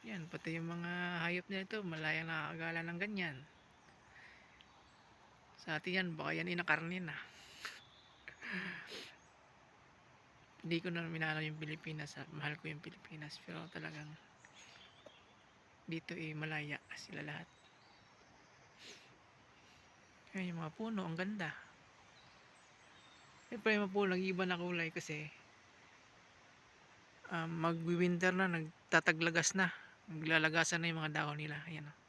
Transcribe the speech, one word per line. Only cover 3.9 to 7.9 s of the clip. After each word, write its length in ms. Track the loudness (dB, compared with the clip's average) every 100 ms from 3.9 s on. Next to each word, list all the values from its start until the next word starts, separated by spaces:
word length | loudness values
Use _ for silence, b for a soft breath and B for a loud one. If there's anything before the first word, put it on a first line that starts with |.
| -20 B B B B B B -20 -20 -20 -20 -20 -20 -20 -20 -20 -14
Sa 160 | -2 -2
atin 240 | 2 2
yan, 60 | 2 0
baka 160 | 0 0
yan 160 | 0
inakarne 480 | 0 4 4 4 -4
na. 160 | -4 -6 -8 B B B B B -18